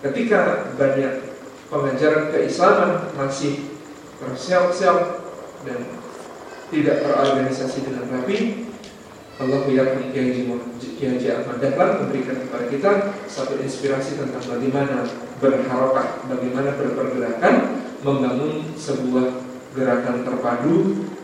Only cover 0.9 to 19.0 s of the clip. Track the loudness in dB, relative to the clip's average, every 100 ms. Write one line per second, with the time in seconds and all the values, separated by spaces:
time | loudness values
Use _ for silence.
0.9 | 4 0 -2 -6 -12 -16 -18 -6 -2 0
1.9 | 4 4 4 2 0 0 4 6 6 4
2.9 | 2 -2 -4 -4 -2 -2 -2 -6 -12 -16
3.9 | -18 -18 -12 -8 -8 2 4 4 4 4
4.9 | 4 2 -4 -10 -14 -16 -14 -8 -8 -8
5.9 | -10 -14 -14 -14 -16 -16 -16 -4 2 4
6.9 | 4 2 2 4 4 2 -2 -4 -4 -4
7.9 | -6 -4 -4 -2 0 0 -2 -8 -12 -16
8.9 | -18 -20 -20 -20 -4 0 2 4 4 4
9.9 | 2 -2 0 0 0 -2 -4 -6 -10 -12
10.9 | -4 -2 0 0 0 -2 -2 0 4 4
11.9 | 2 0 -2 -2 -4 -6 -4 -4 2 4
12.9 | 4 2 -4 -10 -6 -4 -2 -4 -2 -2
13.9 | 0 -2 -4 -4 -6 -6 -2 0 0 0
14.9 | 0 -2 -6 -12 0 2 4 2 2 2
15.9 | 2 0 -4 -6 -4 -2 -2 -2 0 -2
16.9 | 0 -2 -2 -2 2 4 6 4 -2 -6
17.9 | -4 0 2 2 0 0 -2 -6 -8 -4
18.9 | -2